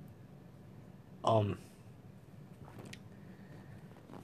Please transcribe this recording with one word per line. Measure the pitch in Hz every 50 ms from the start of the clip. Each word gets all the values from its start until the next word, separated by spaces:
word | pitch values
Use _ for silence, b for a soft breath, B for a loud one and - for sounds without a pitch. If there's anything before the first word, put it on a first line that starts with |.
| - - - - - - - - - - - - - - - - - - - - - - - - -
Um, | - 113 110 104 101 92 - - - - - - - - - - - - - - - - - - - - - - - - - - - - - - - B B B B B B B B B B B B B B B B B B - - - -